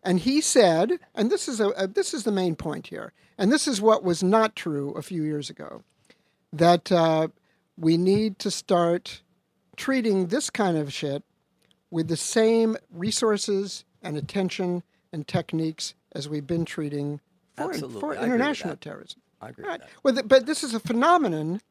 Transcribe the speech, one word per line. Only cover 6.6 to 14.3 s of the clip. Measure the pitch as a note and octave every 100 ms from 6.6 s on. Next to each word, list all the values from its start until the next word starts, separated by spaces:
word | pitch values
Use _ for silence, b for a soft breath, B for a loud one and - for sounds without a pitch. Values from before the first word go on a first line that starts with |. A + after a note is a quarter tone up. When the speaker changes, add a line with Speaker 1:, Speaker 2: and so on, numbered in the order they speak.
| E3+ F3 -
Speaker 1:
uh, | F3+ E3 D#3+ D#3+ _ _ _ _ -
we | D#3+ E3
need | F#3 G3+ A3 F#3+
to | G3+
start | - - F3+ E3+ F3 - - _ _ _ _ _ -
treating | - C4 A3+ F#3+ F3+
this | A#3+ -
kind | - G3 E3
of | C#3+
shit | - D3 C#3+ - _ _ _ _ _ _
with | E3+ D#3+
the | E3
same | - A#3 A3 A3+ A3+ A3 _
resources | E3+ G3 - A3+ G#3 - G3 G3 - _ _
and | F3+ D3+
attention | D3